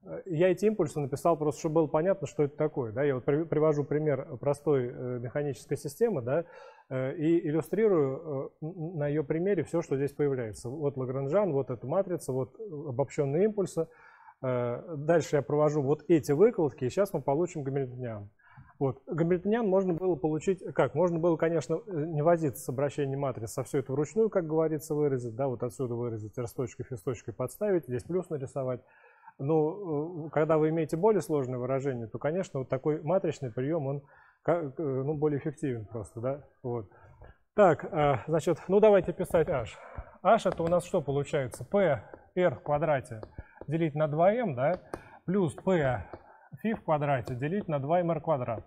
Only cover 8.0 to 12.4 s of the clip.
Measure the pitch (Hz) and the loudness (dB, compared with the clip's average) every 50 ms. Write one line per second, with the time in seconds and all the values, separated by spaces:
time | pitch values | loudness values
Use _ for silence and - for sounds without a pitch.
8 | 143 135 135 143 170 160 143 135 139 - _ _ 156 156 185 190 156 165 190 156 | 4 2 0 -4 -6 -6 -6 -6 -6 -8 _ _ -10 -10 -8 -8 -8 -8 -4 -2
9 | 143 147 143 156 151 135 156 160 175 196 208 170 139 - - 170 165 - - 135 | -2 0 0 0 0 0 0 0 2 0 0 0 0 0 -2 -4 -2 0 -2 0
10 | 143 135 - - 147 143 135 127 120 110 101 - - 120 123 165 151 143 - 131 | 0 -2 0 0 0 0 0 0 -4 -6 -8 -10 -10 -10 -8 -2 -4 -2 -2 -2
11 | 127 120 131 135 139 135 151 202 214 185 143 139 131 - 131 117 - 123 156 190 | -6 -4 -4 -4 -4 0 2 2 2 2 0 0 -2 -2 -6 -8 -6 -4 -2 -2
12 | 196 175 175 156 - - 131 131 | -2 -2 -4 -6 -4 -4 -4 -4